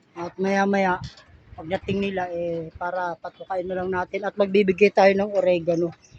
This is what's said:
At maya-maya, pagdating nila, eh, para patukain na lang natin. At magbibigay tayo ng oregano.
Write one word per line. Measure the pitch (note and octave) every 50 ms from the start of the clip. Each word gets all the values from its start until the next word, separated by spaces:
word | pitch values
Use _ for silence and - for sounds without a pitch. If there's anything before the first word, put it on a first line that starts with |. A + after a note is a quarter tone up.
| _ _ -
At | E3+ F3 F3 - F#3+
maya-maya, | F#3+ G3 G3 G3 G3 G3+ G3+ G3 F#3+ F#3 F3+ F#3+ - - - - - _ - - _ - -
pagdating | - E3 D#3+ F#3+ F#3+ - - G3 G3
nila, | G3 G3+ F#3+ F#3 F3+ F3+
eh, | E3+ E3+ F3 E3+ E3+ E3 D#3+ E3 -
para | - F3+ F3 F3 F#3 F3+ F3 E3 -
patukain | - F3 - - E3+ - F#3+ F#3 F3 F#3
na | F#3 F#3
lang | F3+ F#3
natin. | F#3 F3+ F3+ - - G3 G3+
At | G3 -
magbibigay | G#3 G3+ G3 F#3+ G#3 G3+ F#3+ F#3 F3 G#3 G3+
tayo | - G#3+ F#3+ G3
ng | G3 G3 G3+ G#3+ G3+
oregano. | F#3+ F3+ F3+ F3+ E3+ E3 E3+ E3+ E3 F3 E3+ - - _ _ -